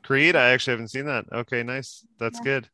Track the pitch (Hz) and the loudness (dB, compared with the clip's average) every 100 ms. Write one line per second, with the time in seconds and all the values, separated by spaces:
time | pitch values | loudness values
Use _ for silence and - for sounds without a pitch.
0 | - 139 160 165 123 127 - 117 113 131 | -2 2 4 6 6 4 0 -4 -6 -8
1 | 147 123 - 117 117 120 120 131 117 - | -6 -6 -6 -8 -4 -6 -6 -8 -10 -18
2 | _ - 113 117 131 135 113 | _ -8 -8 -4 -2 -2 -4